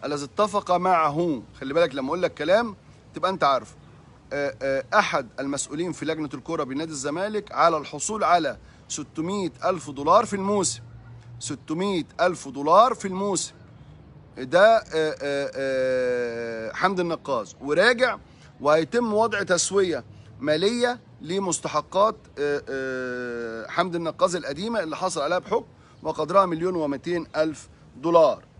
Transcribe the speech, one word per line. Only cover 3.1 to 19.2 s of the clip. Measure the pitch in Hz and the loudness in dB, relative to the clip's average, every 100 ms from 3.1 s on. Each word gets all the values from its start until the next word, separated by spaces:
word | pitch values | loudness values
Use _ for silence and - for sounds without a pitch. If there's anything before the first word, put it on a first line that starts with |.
تبقى | - 175 | -4 -2
أنت | 190 | 2
عارف، | 147 135 113 - - - - - - | 2 2 -2 -20 -20 -20 -20 -20 -10
آه، | 139 143 - | -4 -4 -4
آه، | 135 135 131 | -2 -2 0
أحد | 208 202 156 123 - | 2 2 0 -4 -8
المسؤولين | 139 143 - 147 175 | -6 -4 -6 -6 -6
في | 156 151 | -4 -6
لجنة | 156 151 | -4 -6
الكرة | 139 123 165 | -8 -8 -6
بنادي | 139 135 165 | -4 -4 -6
الزمالك | 151 139 156 202 214 202 | -6 -6 -4 -4 -6 -6
على | 127 160 160 | 4 4 4
الحصول | 139 147 - 214 | -4 -8 -6 -2
على | 160 175 151 110 - - - | 4 4 2 -6 -14 -20 -12
ستمية | - 143 - 165 202 180 - 175 | -12 -10 -6 -6 -4 -6 -4 -2
ألف | 190 147 | -2 -6
دولار | 135 143 196 233 | -6 4 6 4
في | 202 | -2
الموسم، | 190 202 180 - - - - - - - | 0 0 0 -4 -12 -20 -20 -20 -20 -14
ستمية | - 143 - 156 196 190 135 - | -10 -10 -6 -4 -2 -2 -4 0
ألف | 175 170 139 | 0 0 -8
دولار | 131 143 180 240 | -6 4 8 8
في | 240 196 | 4 -4
الموسم. | 185 202 175 - - - - - - - - - - | -4 -2 -2 -4 -12 -20 -20 -20 -20 -20 -20 -20 -14
ده، | 127 165 208 226 | 0 6 6 6
آه، | - | 2
آه، | 156 156 - 143 143 139 127 | -2 -2 -2 -4 -4 -4 -4
آه، | 135 131 131 127 127 123 120 117 117 113 113 | -2 0 0 0 0 0 -2 -4 -8 -8 -8
حمدي | - 180 190 | 0 0 2
النقاز | 175 156 - 127 101 - | -2 -2 -2 -4 -4 -10
وراجع، | 135 151 214 247 247 196 - - - - | -2 4 6 6 2 0 -10 -20 -20 -4
وهيتم | 135 156 160 233 240 | 2 2 4 0 0
وضع | 208 | 2